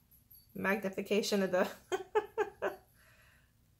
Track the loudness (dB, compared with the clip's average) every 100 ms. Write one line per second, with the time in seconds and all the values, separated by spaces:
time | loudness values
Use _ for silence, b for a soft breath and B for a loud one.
0 | _ _ _ -20 _ -4 0 0 -2 -4
1 | 0 0 2 2 2 2 2 -2 -6 -6
2 | 0 -2 0 -2 -2 -2 -6 -6 -14 _
3 | b b b b b b _